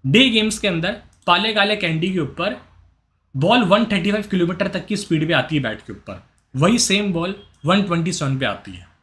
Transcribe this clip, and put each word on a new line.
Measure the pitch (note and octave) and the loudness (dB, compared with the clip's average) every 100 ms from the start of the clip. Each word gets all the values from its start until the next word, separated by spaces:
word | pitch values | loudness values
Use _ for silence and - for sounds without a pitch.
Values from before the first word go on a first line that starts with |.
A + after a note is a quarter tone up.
डे | C3+ G3 C4 | 4 4 6
गेम्स | A3 G#3+ G#3+ | 4 0 -2
के | G#3 | -2
अंदर | E3 F3 A3+ - _ - | -2 -4 -6 -14 _ 0
पालेगाले | F3 G#3+ G#3+ G3+ G#3 | 2 2 0 0 0
कैंडी | F3+ D#3+ F#3 | -2 -2 -2
के | F#3 | -2
ऊपर | C#3 - F#3 B3+ - _ _ _ _ _ _ | -4 -4 -6 -6 -16 _ _ _ _ _ _
बॉल | C3 E3 B3 | -2 2 4
वन | F#3+ G#3 | 4 2
थर्टी | A3+ G3 F#3 | 2 0 0
फ़ाइव | G#3 G#3 | -2 -2
किलोमीटर | F#3+ F3 F#3 F#3+ | 0 0 0 -4
तक | F#3 - | -4 -6
की | G3+ | -6
स्पीड | - D#3+ D#3 | -2 0 2
पे | |
आती | D3+ B2+ D#3 | 0 0 -2
है | |
बैट | A#2+ G#2+ | -2 -6
के | - | -12
ऊपर, | G2+ - F#2 _ _ _ | -16 -14 -16 _ _ _
वही | C3 E3 A#3 | 0 2 2
सेम | - G3 G3+ | 2 0 0
बॉल | E3 F3+ G#3 - _ | -2 -4 -8 -16 _
वन | D3 G3 | 0 0
ट्वेंटी | F#3+ E3+ E3 | 2 0 -2
सेवन | F3+ C#3+ C3 | -2 -2 -2
पे | B2+ | -2
आती | F#2+ - | -4 -12
है | F2 - _ | -18 -20 _